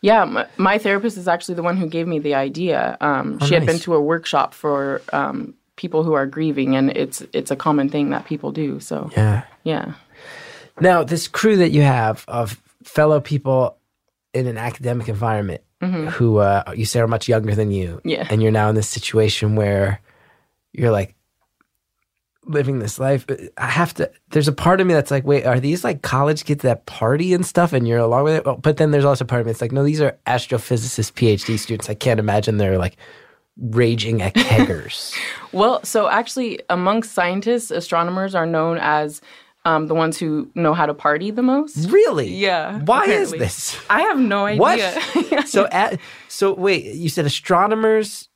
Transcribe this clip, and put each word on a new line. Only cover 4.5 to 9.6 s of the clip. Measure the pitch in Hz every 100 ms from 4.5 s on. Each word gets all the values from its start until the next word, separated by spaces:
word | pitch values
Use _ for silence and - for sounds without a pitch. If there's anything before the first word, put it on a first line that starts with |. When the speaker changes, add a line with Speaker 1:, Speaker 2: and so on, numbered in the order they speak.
Speaker 1:
for, | - 156 143 139 135 -
um, | 143 139 139 - - _ -
people | 185 156
who | 160
are | 151 139
grieving, | 147 160 143 135 131
and | 139
it's, | - 139 - -
it's | 156 135
a | 135
common | 165 147 139
thing | 151 143
that | 143 -
people | 151 143
do. | 143 147 139
So | - - 156 -
Speaker 2:
Yeah. | 107 107 - _